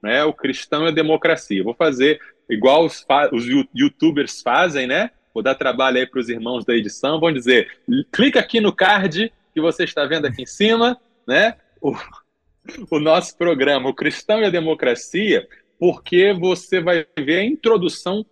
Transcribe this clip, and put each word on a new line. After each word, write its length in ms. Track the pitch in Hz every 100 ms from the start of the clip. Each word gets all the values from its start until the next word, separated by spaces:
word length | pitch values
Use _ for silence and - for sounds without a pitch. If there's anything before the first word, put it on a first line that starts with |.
| 104
né, 180 | 127
o 80 | 151
Cristão 540 | 143 139 127 - 151 165
e 40 |
a 20 |
Democracia. 720 | 156 156 160 165 160 - 98
Vou 100 | 95
fazer 460 | 120 160 127 139 151 - _ _
igual 380 | 107 123 147 165
os 160 | -
fa-, 280 | - 139 143
os 140 | 117 120
you-, 200 | 139 135
youtubers 640 | - 147 _ 156 143 139 -
fazem, 460 | - 131 180 143 127
né? 240 | 147 226 _ _
Vou 80 | 113
dar 140 | 107 131
trabalho 420 | 135 123 131 127
aí 80 | 127
pros 240 | 131 117
irmãos 340 | 117 113 123
da 120 | 107 120
edição, 440 | 104 - 135 160
vão 140 | 170
dizer, 460 | 143 120 127 - - - 127 -
"Clica 280 | - 269 254
aqui 220 | - 233
no 100 | 208
card 640 | - 190 208 190 156 220 _ _
que 80 | -
você 240 | 160 -
está 220 | 170 - 139
vendo 220 | 160 147
aqui 160 | 123
em 20 | 127
cima", 500 | - 208 226 233 240 _ _ -
né? 280 | 139 214 - _ _
O, 140 | 143 117 - - _ _ _ _ - - 208
o 80 | 156
nosso 360 | 151 165 180 -
programa, 540 | 175 143 135 139 131
o 60 | 131
Cristão 440 | 156 - - 214
e 40 | 208
a 60 |
Democracia, 960 | 175 160 156 131 117 - - 214 120 - - _ _
porque 540 | 175 - - 175 196
você 460 | 190 180 180 - 185
vai 280 | 175 170 156 -
ver 220 | 139 170
a 40 |
introdução 800 | 214 302 226 220 170 - 175 202 220